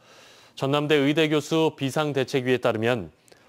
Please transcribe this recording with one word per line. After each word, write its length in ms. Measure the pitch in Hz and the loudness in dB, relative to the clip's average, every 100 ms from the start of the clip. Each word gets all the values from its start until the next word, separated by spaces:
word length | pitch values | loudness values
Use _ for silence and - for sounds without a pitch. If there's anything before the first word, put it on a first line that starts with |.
| _ - - - - - | _ -20 -20 -20 -20 -6
전남대 400 | 139 147 147 151 | -2 0 2 2
의대 320 | 139 151 156 | 2 2 2
교수 460 | 156 - 160 156 - | 0 0 0 0 -2
비상대책위에 840 | 135 156 151 135 127 139 123 123 | -4 -2 -2 -2 -2 -2 0 0
따르면 520 | 123 110 110 123 82 - _ - | 0 0 0 -2 -4 -16 _ -20